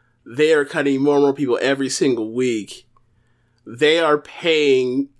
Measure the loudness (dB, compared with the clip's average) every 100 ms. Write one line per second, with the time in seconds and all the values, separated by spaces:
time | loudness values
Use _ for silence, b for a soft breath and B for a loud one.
0 | _ _ -12 -2 2 2 0 -2 -2 0
1 | 2 4 2 2 -2 0 0 -2 -4 -2
2 | -2 -2 -4 -4 -2 -4 -8 -16 _ _
3 | _ _ _ _ _ _ -20 -2 2 2
4 | 2 0 -4 -6 -2 2 2 2 2 -4
5 | -6